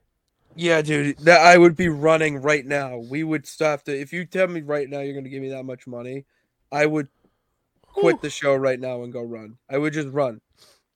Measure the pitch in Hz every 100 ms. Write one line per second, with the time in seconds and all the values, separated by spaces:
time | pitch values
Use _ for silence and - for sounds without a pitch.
0 | _ _ _ _ _ 165 170 160 151 151
1 | 143 143 151 170 170 175 175 160 175 147
2 | 156 160 156 139 139 151 127 143 135 123
3 | 117 147 160 151 - - 156 143 - 139
4 | 143 175 170 185 185 170 143 147 135 143
5 | 139 139 131 135 135 135 131 127 127 120
6 | 123 139 - _ _ _ - 143 151 151
7 | 139 _ _ _ _ _ _ _ _ 403
8 | - 311 147 - 143 135 135 127 127 123
9 | 120 120 117 113 110 117 - 139 151 151
10 | 139 143 131 110 _ _ _ _ _